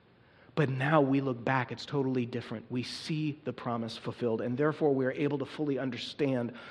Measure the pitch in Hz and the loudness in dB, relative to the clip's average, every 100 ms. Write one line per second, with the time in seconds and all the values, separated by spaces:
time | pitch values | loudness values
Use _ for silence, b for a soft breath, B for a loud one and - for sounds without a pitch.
0 | b b b b b - 139 131 139 160 | b b b b b 0 0 0 4 6
1 | 135 139 135 117 117 131 123 - - 147 | 6 4 2 -2 0 0 0 -6 -4 -2
2 | 131 127 120 123 - 110 - 127 120 - | 0 0 0 -4 -6 -10 -6 -4 -4 -6
3 | - 156 156 143 - 120 - 117 113 - | -4 -2 -2 -4 -6 -6 -2 -2 -2 -6
4 | - - 120 113 117 123 151 147 156 135 | -8 -2 0 0 0 2 2 4 4 4
5 | 131 135 143 139 131 - 151 131 131 117 | 2 2 0 0 -4 -4 -2 0 -2 -4
6 | - - 143 127 120 - B | -6 0 2 2 0 -6 B